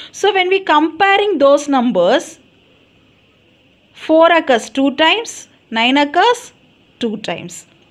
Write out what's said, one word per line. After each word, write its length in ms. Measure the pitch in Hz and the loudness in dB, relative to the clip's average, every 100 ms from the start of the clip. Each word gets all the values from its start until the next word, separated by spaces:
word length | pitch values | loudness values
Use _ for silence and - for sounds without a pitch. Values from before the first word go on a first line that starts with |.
| - | -20
So 200 | - 392 | -4 -2
when 160 | 381 359 | 0 0
we 120 | 381 | -2
comparing 760 | 381 302 320 320 294 403 415 320 | 0 0 0 0 0 2 0 2
those 320 | 277 285 294 | 2 2 0
numbers, 680 | 269 240 185 175 277 - - _ _ _ _ _ _ _ _ _ _ _ _ _ _ _ | -2 0 0 2 0 -2 -18 _ _ _ _ _ _ _ _ _ _ _ _ _ _ _
four 400 | - - 320 330 | -12 0 4 4
occurs 380 | 330 320 233 - | 4 2 -2 -2
two 240 | - 277 269 | -4 -2 0
times, 520 | 320 403 453 - - _ - | 0 0 -4 -14 -20 _ -10
nine 280 | 226 240 277 | -4 0 0
occurs 540 | 294 349 427 480 - _ _ _ _ - | 0 2 0 0 -6 _ _ _ _ -8
two 200 | 233 202 | -8 -6
times. 480 | - 170 160 - - _ _ | -10 -10 -12 -18 -20 _ _